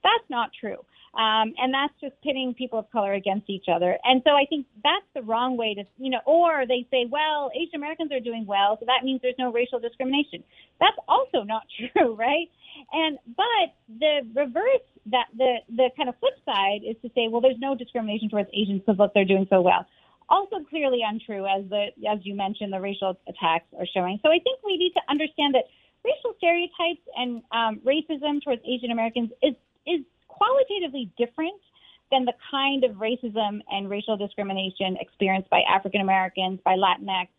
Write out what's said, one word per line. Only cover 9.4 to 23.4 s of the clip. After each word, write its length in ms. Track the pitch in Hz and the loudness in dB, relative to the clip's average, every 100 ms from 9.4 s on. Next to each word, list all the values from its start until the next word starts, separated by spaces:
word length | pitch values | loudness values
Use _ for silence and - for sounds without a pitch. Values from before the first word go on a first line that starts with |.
| 254 | -2
racial 300 | 233 247 254 | 0 -2 -4
discrimination." 640 | 233 _ 262 277 285 - - _ _ _ | -6 _ -2 0 -2 -6 -16 _ _ _
That's 180 | 370 392 - | 2 2 2
also 340 | 370 523 311 | 2 2 -2
not 180 | 202 220 - - | -2 -6 -6 -12
<laughs> 140 | 247 | -2
true, 220 | 381 269 | 2 2
right? 360 | 214 226 302 339 _ - 294 269 | 2 0 0 -2 _ -20 -20 -8
And, 260 | 311 320 285 - 240 | -2 -2 -4 -10 -2
but 380 | 440 453 339 _ _ | 0 2 0 _ _
the 320 | 220 302 294 233 | 0 2 2 -2
reverse, 520 | 226 285 240 453 539 - _ 214 | -4 -2 0 2 2 0 _ -2
that 200 | 240 233 226 | -2 -2 0
the, 200 | 254 240 - | 0 0 -4
the 160 | 233 254 254 | 0 0 2
kind 120 | 269 | -6
of 80 | - | -2
flip 140 | 523 523 | -2 -2
side 380 | - 214 196 208 - | -4 0 0 0 -6
is 100 | 226 | -10
to 60 | 240 | -4
say, 140 | 247 226 | -2 0
"Well, 120 | 233 | 2
there's 180 | 254 240 | 2 2
no 160 | 269 | -4
discrimination 540 | 269 247 240 220 208 214 | -4 -4 -6 -4 -4 -2
towards 220 | 214 202 | -2 -2
Asians 300 | 202 202 196 | -2 -2 0
'cause, 120 | 196 196 | 0 4
look, 160 | 202 | 4
they're 100 | 208 | 4
doing 220 | 190 196 190 | 4 4 6
so 120 | 190 | 6
well." 240 | 180 180 190 _ _ _ - | 6 4 0 _ _ _ 2
Also 340 | 359 392 415 294 | 2 2 -8 -6
clearly 320 | 311 277 247 | -2 0 0
untrue, 440 | 220 220 - 202 196 | -2 -4 -6 -6 -2
as 200 | 196 196 | -2 -2
the, 160 | 208 202 - 214 | -2 -4 -4 -4
as 120 | 214 | -2
you 120 | 190 | -4
mentioned, 360 | 202 196 208 202 | -4 -4 -4 -6
the 100 | 190 | -4
racial 380 | 196 196 190 185 - | -6 -4 -4 -4 -12
attacks 380 | 170 | -2